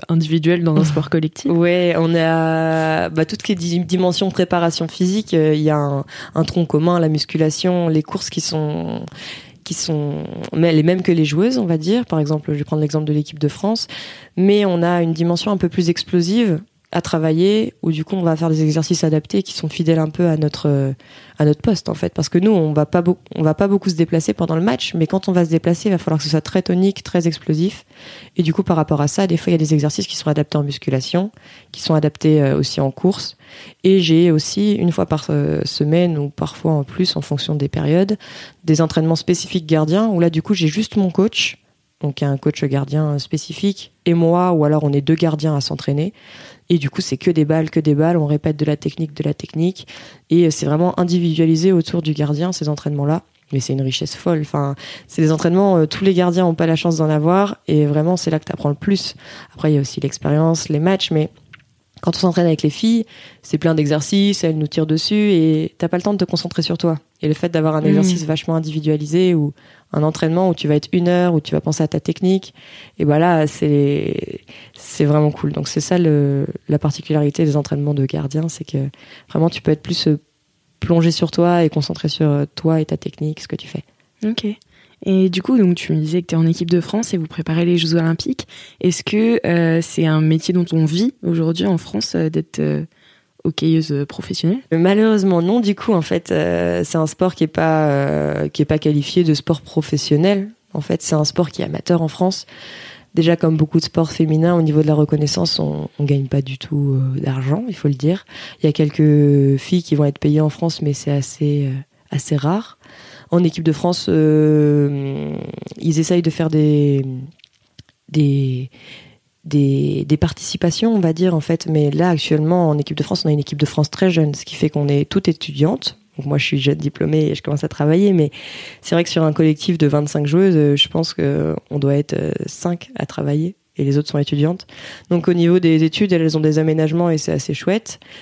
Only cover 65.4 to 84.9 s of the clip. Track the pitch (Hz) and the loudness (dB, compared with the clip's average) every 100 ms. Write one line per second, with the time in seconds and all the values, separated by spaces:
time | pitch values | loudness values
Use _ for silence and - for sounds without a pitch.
65.4 | 160 156 165 - 170 180 208 202 180 175 | 4 2 -2 -4 -4 -2 -2 -2 -2 -2
66.4 | 175 - 165 170 170 156 _ - 156 156 | -4 -4 -4 -2 -2 -2 _ -6 -4 -2
67.4 | 175 170 156 156 151 151 190 175 156 156 | -2 0 0 2 2 4 2 0 -2 -4
68.4 | - 165 156 156 151 151 147 170 185 165 | -2 -2 -2 -4 -2 -2 0 0 2 2
69.4 | 147 - - - - 147 151 151 147 170 | 0 -4 -20 -20 -6 -2 -2 0 0 2
70.4 | 185 165 147 147 - 180 175 180 180 160 | 0 0 0 0 2 0 2 2 2 0
71.4 | - 156 160 151 156 156 - - 185 190 | 0 -2 -2 -2 -2 -2 -4 -2 0 0
72.4 | - _ - - - - 151 147 170 165 | -2 _ -20 -20 -18 -4 2 4 4 4
73.4 | 151 - 151 143 143 143 - - - - | 2 0 0 2 2 0 -2 -6 -8 -12
74.4 | _ - - - - - 147 151 151 143 | _ -20 -20 -16 -10 0 2 4 2 0
75.4 | 147 151 147 156 151 180 165 147 143 139 | -4 -4 -6 -4 0 2 4 4 2 0
76.4 | 139 - - 151 156 - - 151 147 143 | -2 -6 -2 0 0 -4 -2 0 0 2
77.4 | 160 147 143 143 143 147 135 151 143 151 | 0 0 -2 -2 -2 0 -2 -2 -4 -4
78.4 | 165 - 160 143 135 - - - _ - | -4 -6 -8 -6 -6 -10 -20 -20 _ 0
79.4 | 165 - - 151 - 175 160 151 _ _ | 0 0 -2 -2 -2 -2 0 0 _ _
80.4 | _ _ _ - - 170 165 160 165 - | _ _ _ -10 0 2 2 0 -2 0
81.4 | 175 175 160 156 143 165 156 - 151 143 | 2 4 2 0 -4 -4 -6 0 0 0
82.4 | 143 - 160 160 156 156 - - 151 156 | -2 -4 0 0 0 -4 -8 -8 -8 -8
83.4 | - - - - - _ _ - 214 233 | -10 -10 -10 -12 -12 _ _ -8 -6 -4
84.4 | 208 220 _ _ _ | -6 -8 _ _ _